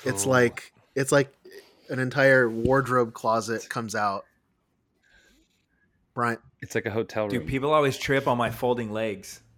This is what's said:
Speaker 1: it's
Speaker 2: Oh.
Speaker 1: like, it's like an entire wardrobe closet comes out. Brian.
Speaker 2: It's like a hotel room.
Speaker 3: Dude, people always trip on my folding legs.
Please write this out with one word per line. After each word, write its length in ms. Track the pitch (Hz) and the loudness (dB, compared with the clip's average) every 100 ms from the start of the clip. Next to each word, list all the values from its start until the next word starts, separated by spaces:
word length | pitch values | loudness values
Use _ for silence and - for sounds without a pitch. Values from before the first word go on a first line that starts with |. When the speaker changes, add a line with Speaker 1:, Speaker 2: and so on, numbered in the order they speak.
Speaker 1:
it's 220 | 131 101 131 | -6 -2 2
Speaker 2:
Oh. 40 | |
Speaker 1:
like, 440 | 127 120 - - _ _ 131 | 4 2 0 -16 _ _ -6
it's 160 | 135 | 2
like 240 | 143 139 _ - - - _ - | 2 2 _ -20 -20 -20 _ -8
an 100 | 127 | -6
entire 500 | 127 139 135 131 120 | -4 4 6 6 4
wardrobe 640 | 113 120 135 123 127 117 | 2 2 2 2 2 0
closet 560 | - 113 113 104 110 - | -2 0 0 0 -6 -6
comes 240 | 123 113 | -8 -6
out. 320 | 107 104 98 - _ _ _ _ _ _ _ _ _ _ _ _ _ _ _ _ _ _ - | -2 -2 -4 -10 _ _ _ _ _ _ _ _ _ _ _ _ _ _ _ _ _ _ -2
Brian. 220 | 120 117 - - | -2 -2 -8 -18
Speaker 2:
It's 120 | - | -6
like 120 | 113 110 | -4 -2
a 60 | |
hotel 360 | 110 110 110 107 | -4 -4 -4 -2
room. 20 | 120 | -4
Speaker 3:
Dude, 60 | - | -4
people 240 | 135 143 | -4 0
always 240 | 156 143 - | 2 2 0
trip 300 | - 135 135 | 0 0 0
on 100 | 120 | 0
my 120 | 113 | -2
folding 420 | 117 123 120 110 | -2 -2 0 -2
legs. 520 | 107 113 95 - - _ | -4 -4 -6 -12 -20 _